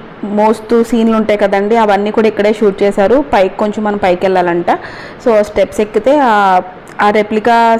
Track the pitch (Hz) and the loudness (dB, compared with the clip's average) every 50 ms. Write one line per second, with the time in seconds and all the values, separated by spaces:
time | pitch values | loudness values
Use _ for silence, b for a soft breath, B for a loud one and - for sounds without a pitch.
0 | - - - - - 202 208 208 214 220 226 220 - - 233 233 233 - 247 226 | -10 -16 -14 -12 -10 -4 -2 0 2 2 0 -2 -2 0 0 0 2 2 0 0
1 | 226 226 226 220 214 214 208 208 208 196 202 196 202 208 233 233 220 208 196 196 | 2 2 2 0 0 0 0 0 0 0 0 -2 0 0 2 2 2 2 2 0
2 | 202 214 214 233 220 220 214 - 202 214 220 214 220 202 190 - 202 202 202 214 | 0 -2 0 0 0 0 0 0 0 0 0 2 0 0 2 2 0 0 2 0
3 | 196 196 233 285 285 - - 208 190 196 196 - 214 214 208 220 214 208 208 202 | 2 2 2 0 0 0 0 0 2 0 0 -2 -4 -4 -4 -4 -4 -4 -2 -2
4 | 202 185 180 180 196 190 185 185 175 175 170 175 175 - - - B B B B | 0 0 0 0 0 0 0 0 0 0 -2 -2 -2 -2 -2 -4 B B B B
5 | B B B B - 254 226 208 208 208 - 202 196 196 - - 214 208 - 220 | B B B B -2 0 2 2 0 0 0 -2 -2 -2 -2 -4 -4 -2 -2 -2
6 | 214 254 294 302 269 240 214 208 202 190 185 185 185 - - - - - - - | 0 2 2 2 2 2 2 2 4 4 2 2 0 -2 -8 -18 -20 -14 -6 -2
7 | 202 208 208 214 208 208 220 220 208 240 233 233 233 226 226 | 0 2 2 2 0 0 -2 -2 0 2 2 4 4 4 2